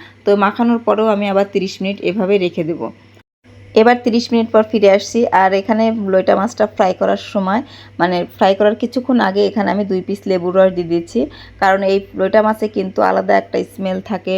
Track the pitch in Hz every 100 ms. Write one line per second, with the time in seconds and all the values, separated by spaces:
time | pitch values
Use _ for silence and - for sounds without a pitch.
0 | - - - 202 196 208 233 233 226 214
1 | 220 202 202 196 202 202 196 - 190 196
2 | 180 208 185 202 180 175 160 156 113 -
3 | _ _ _ _ _ - - 220 226 247
4 | 240 233 233 233 233 220 220 220 202 196
5 | - 233 240 185 190 190 196 220 226 226
6 | 196 190 185 196 208 - 208 - 190 185
7 | 196 196 - 208 190 220 285 - - -
8 | 175 175 170 - 196 196 208 220 240 254
9 | 247 240 196 196 202 214 196 196 196 185
10 | 185 202 196 185 180 185 190 175 165 170
11 | 170 233 294 - - - 196 196 196 196
12 | 196 190 190 214 214 214 214 202 190 214
13 | 190 190 190 196 190 185 180 - 190 185
14 | 190 190 185